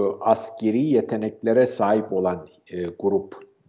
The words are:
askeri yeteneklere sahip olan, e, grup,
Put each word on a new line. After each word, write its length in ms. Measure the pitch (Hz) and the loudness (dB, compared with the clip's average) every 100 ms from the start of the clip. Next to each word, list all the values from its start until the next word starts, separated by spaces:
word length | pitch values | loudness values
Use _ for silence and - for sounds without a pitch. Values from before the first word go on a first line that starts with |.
| 101 - | 2 0
askeri 640 | 113 110 - - 107 117 | 2 2 0 -4 0 0
yeteneklere 840 | 151 120 - 110 107 - 113 120 123 | 2 2 2 -2 -4 -2 2 4 2
sahip 460 | - 101 107 107 | 2 0 0 0
olan, 360 | 95 92 87 92 _ - | -2 -2 -4 -10 _ -12
e, 120 | 90 87 | -8 -8
grup, 600 | - 98 98 - - - _ | -4 0 0 -2 -16 -20 _